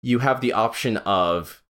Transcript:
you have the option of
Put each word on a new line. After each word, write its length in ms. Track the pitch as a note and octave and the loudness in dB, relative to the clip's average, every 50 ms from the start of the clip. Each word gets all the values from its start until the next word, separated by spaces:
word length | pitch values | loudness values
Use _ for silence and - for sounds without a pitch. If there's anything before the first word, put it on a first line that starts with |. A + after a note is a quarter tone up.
you 160 | - B2 B2 A#2+ | -2 0 0 2
have 240 | C3 C3+ C3 C3 | 2 0 0 0
the 100 | B2+ A#2+ | 0 0
option 460 | - G#2 A2+ A2+ - - - B2 A2 - | 2 2 0 0 -2 -4 -2 -2 -2 -2
of 640 | - G2 G2 F#2 F2 F2 F2 F2 E2 - - - _ _ _ | 0 0 2 2 2 2 0 -2 -4 -8 -14 -20 _ _ _